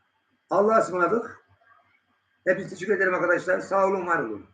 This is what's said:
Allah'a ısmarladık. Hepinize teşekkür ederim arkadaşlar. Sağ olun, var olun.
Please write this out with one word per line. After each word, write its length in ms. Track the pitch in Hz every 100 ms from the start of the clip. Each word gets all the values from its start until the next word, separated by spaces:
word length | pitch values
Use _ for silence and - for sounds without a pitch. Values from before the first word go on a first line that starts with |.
| _ _ _ _ _
Allah'a 280 | 175 208 220
ısmarladık. 600 | 160 180 170 226 - - _ _ _ _ _ _ _ _ _ _ -
Hepinize 240 | 185 165
teşekkür 260 | - 190 190
ederim 180 | 190
arkadaşlar. 460 | 180 175 170 170 190
Sağ 260 | - 190 190
olun, 200 | 196 175
var 120 | 160
olun. 280 | 117 101 -